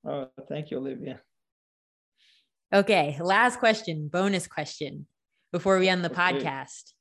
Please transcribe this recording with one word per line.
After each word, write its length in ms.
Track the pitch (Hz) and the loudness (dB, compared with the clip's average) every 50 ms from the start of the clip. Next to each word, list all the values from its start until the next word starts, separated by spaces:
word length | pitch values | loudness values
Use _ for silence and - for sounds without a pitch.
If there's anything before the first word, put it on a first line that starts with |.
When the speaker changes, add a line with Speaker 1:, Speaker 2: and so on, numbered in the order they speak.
| - | -8
Speaker 1:
Oh, 240 | - 143 143 131 131 _ - - - | -8 -8 -8 -8 -10 _ -20 -12 -10
thank 240 | 143 151 151 151 | -8 -8 -8 -6
you, 60 | 151 131 | -8 -6
Olivia. 420 | 135 135 131 - 127 127 131 - _ _ _ _ _ _ _ _ _ _ _ _ _ _ _ _ _ _ _ _ _ _ _ _ _ _ _ _ _ _ - | -6 -8 -8 -8 -10 -12 -12 -14 _ _ _ _ _ _ _ _ _ _ _ _ _ _ _ _ _ _ _ _ _ _ _ _ _ _ _ _ _ _ 2
Speaker 2:
Okay, 420 | 196 196 208 208 180 147 147 143 143 | 4 4 6 4 4 4 2 -2 -4
last 400 | 170 180 190 208 240 247 240 - | 0 2 4 4 4 4 2 2
question, 480 | - 226 220 220 - - 160 156 151 147 | 2 2 2 2 -2 -6 -6 -6 -6 -4
bonus 400 | 170 175 190 202 196 180 170 - | -2 0 0 0 0 -2 -4 -6
question 580 | - - 151 - - - 151 139 139 147 147 _ _ _ _ _ _ _ _ _ | -8 -8 -8 -8 -8 -10 -10 -10 -10 -12 -16 _ _ _ _ _ _ _ _ _
before 260 | - 175 170 190 190 185 | -6 -2 2 4 4 6
we 100 | 185 185 | 6 4
end 160 | 185 180 175 | 4 2 0
the 60 | 165 | -2
Speaker 1:
Okay. 300 | 165 175 175 180 160 139 | 0 2 2 2 2 0
Speaker 2:
podcast. 520 | 131 151 135 135 135 - - - - - _ _ | -2 -4 -6 -8 -12 -14 -16 -20 -20 -20 _ _